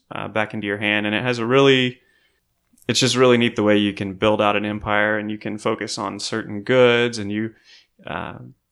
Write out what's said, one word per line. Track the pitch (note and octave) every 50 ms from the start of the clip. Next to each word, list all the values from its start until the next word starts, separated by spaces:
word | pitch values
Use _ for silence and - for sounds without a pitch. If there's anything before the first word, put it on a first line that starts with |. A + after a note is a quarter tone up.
| _ -
uh, | - G#2+ G#2 G2+
back | G2+ A2 G#2+ - -
into | A2 G#2 G2+
your | G2+ G#2
hand. | A2 G#2 G#2 G#2 G2+ G#2
And | G#2+
it | G2+ B2+
has | B2 B2 A#2+
a | A2+
really, | A#2 B2+ C#3 C#3 C#3 C3+ C3 B2+ B2 B2 - _ _ _ _ _ _ _ _ _ _ _ _ _ _ _ _ _ -
it's | A#2 -
just | C3 B2 A#2
really | B2 C3 B2+ A#2+ A#2
neat | A#2+ A#2 A2+
the | - G#2
way | G#2 G#2+ G#2
you | G#2 G2+ G2
can | - G2+ G2 F#2
build | F#2 A2 G#2+ G#2+ G#2
out | G#2+ G#2 G#2+
an | G#2 G#2
empire, | G#2 G#2 G#2+ G#2+ G#2+ G#2 G#2 G#2 G#2+ G#2+ G#2+
and | G#2 G#2+
you | G#2+ G#2
can | - G#2+ G#2 G#2+
focus | - A2+ A2+ - G#2 A2 - -
on | G#2 G2 G2 G2+
certain | - - - A2 - - G#2+ G#2
goods. | G2+ B2 B2+ B2+ B2 A#2+ A#2+ A#2+ A#2+ A#2+ A#2 A2
And | G2+ G2+
you, | G#2 G#2 A2+ A2 A2 _ _ _ - - _ _ _ _ -
uh, | - D2+ F2 E2+ - - B2+ B2 B2 B2+ _ _ _